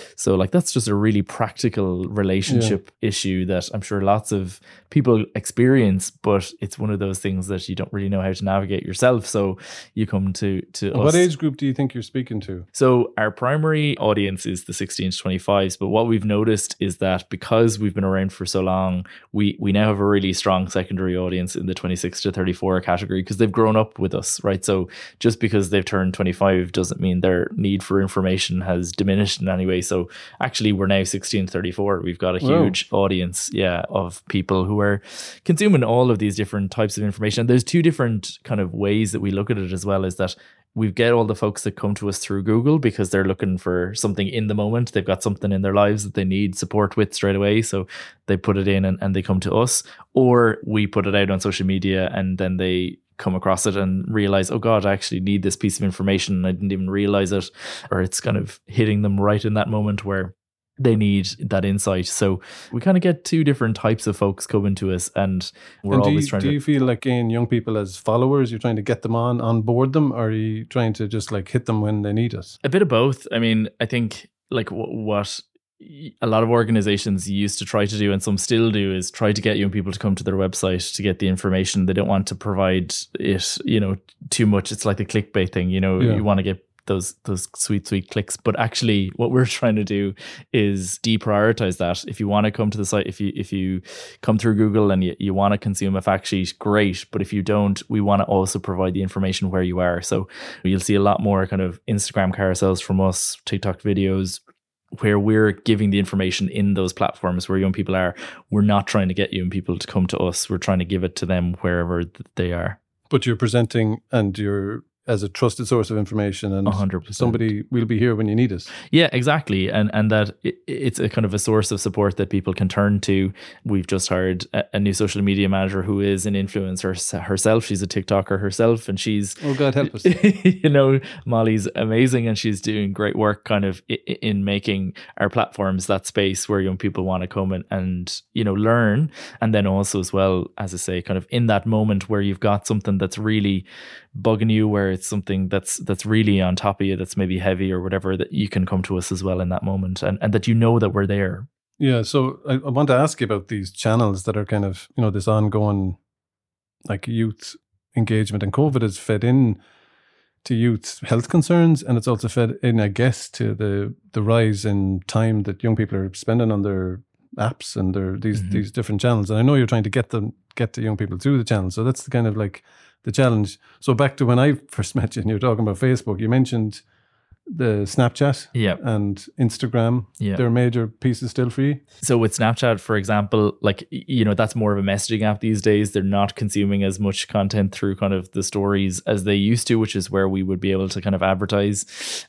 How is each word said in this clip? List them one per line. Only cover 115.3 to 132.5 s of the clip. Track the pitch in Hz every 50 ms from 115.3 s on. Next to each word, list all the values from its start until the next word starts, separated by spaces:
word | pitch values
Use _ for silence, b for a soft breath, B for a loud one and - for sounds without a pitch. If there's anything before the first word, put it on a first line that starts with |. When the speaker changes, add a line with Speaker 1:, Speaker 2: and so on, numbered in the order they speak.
| - - - 117 - - 123 -
Speaker 2:
source | 127 117 104 -
of | 110 107
information | 101 - 107 107 104 101 95 - - 101 98
and | 98 98 101
Speaker 1:
A |
hundred | 98 98 101 95 95 90
percent. | - - 101
Speaker 2:
somebody | - 127 120 110 117 113 110 104 104 110 -
will | 131 123 117
be | 110 117 107
here | 120 123 113
when | 104 113 104
you | 104
need | 113 127 117
us. | 95 85 - B B B B B
Speaker 1:
Yeah, | - 156 170 -
exactly. | - 127 120 147 151 160 - - 202 190 92 -
And, | - 107 107 104
and | - 107 107 107
that | 110 107 107 101 - - _
i-, | - - - _ -
it's | 139 120 135 123 - -
a | - 123
kind | - - 110
of | 98 98
a | 101
source | - - 110 107 101 -
of | 110 101
support | - 110 90 104 101 101 90 -
that | 98 92
people | - 98 92 - 92
can | - 98 92
turn | - 101 101 101 101 98
to. | - - 98 95 95 95 95 B B B B B B
We've | - 104 98 85 -
just | 98 92 - -
hired | 92 92 92 92 92 90 - - -
a, | 110 - - -
a | 104
new | 101 101 95
social | - 107 98 - 101 98
media | 98 98 98 98 95
manager | 98 95 95 95 98 98
who | 92 98 101 98
is | 101 101 98 95 90 104
an | 98
influencer | 98 98 98 - 104 95 95 92 90 - 95 92
s-, | 90 - -
herself. | - - 87 - 95 92 - 110 110 117 110
She's | - 104 92
a | 101 90
TikToker | - 104 92 - 107 98 92 - 98 95
herself, | 104 98 95 - 117 113 117 113 - -
and | 98 95
she's | - 113 107 104 101 98 - - -
Speaker 2:
Oh, | 143 139
God | 131 147 139 131
help | 143 139 - -
us. | - -
Speaker 1:
<laughs> | 180 180 - - 208 190 - -
you | 190 185 185 - 160
know, | 143 139 135 135 135 135 B B B B B
Molly's | 117 117 113 113 113 110 107 98 - -
amazing | - 113 110 110 117 127 127 127 123 117 117
and | 110 101
she's | - 113